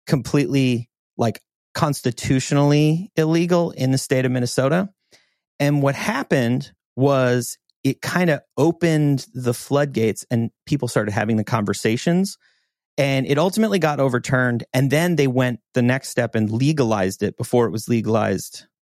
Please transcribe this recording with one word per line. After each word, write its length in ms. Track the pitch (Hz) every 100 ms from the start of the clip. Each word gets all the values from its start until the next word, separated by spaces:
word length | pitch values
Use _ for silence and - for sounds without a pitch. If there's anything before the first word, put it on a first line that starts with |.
| -
completely, 840 | 147 117 147 139 139 127 120 117 _ _ -
like, 240 | 113 - _ _ _
constitutionally 1400 | - 156 135 127 - - 135 - 143 143 147 151 160 190 -
illegal 540 | 156 165 175 180 165
in 180 | - 127
the 80 | 131
state 260 | - 131
of 80 | 127
Minnesota. 560 | 127 123 - 131 170 196 _ _ _ _ _ _ -
And 220 | 143 147
what 120 | 139
happened 760 | 135 - 247 - 151 117 127 - _ _ -
was 600 | 135 135 127 123 117 - _ _
it 160 | 135 -
kinda 420 | - 175 175 143 _ -
opened 720 | 156 165 170 156 147 139 -
the 200 | 127 123
floodgates 680 | 120 - 143 147 117 110 - -
and 200 | 117 113 _ -
people 220 | 143 123
started 240 | - 107
having 240 | 113 107 110
the 80 |
conversations. 920 | 104 113 104 98 110 113 - 175 202 - _ _ _ _ _ -
And 280 | 139 135 127
it 120 | 143
ultimately 400 | 185 202 220 196
got 220 | 156 143
overturned. 640 | 135 120 - 127 123 120 -
And 160 | 131 135
then 260 | 143 175 156
they 100 | 139
went 340 | 127 127 117 _
the 60 | 127
next 300 | 120 135 -
step 240 | - 117
and 160 | 113 107
legalized 720 | 113 139 156 117 107 95 -
it 140 | 101 -
before 280 | 131 123 113
it 40 |
was 180 | 104 -
legalized, 800 | 117 104 110 104 95 - - - _